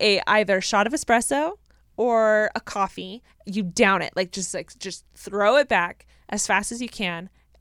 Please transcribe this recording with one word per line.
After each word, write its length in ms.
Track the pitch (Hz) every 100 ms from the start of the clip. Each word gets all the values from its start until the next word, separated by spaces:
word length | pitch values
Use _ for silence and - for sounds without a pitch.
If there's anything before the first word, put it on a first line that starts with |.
a 200 | 214 196 -
either 320 | 214 202 190
shot 260 | - 208 208
of 60 |
espresso 600 | 294 - 233 233 277 320 415 _ _ _ -
or 560 | 240 233 220 214 214 -
a 40 |
coffee, 640 | - 208 190 - 190 220 _ _ -
you 180 | 185
down 380 | 180 - 208 190
it, 120 | 165 -
like, 160 | 180
just, 220 | - 180
like, 240 | 180 - -
just 260 | 196 170 _ -
throw 400 | - 196 208 269
it 100 | 277
back 380 | 202 175 - _ _ -
as 160 | 208 -
fast 260 | 196 202
as 100 | 233
you 80 | 247
can, 400 | - 196 170 185 _ _ _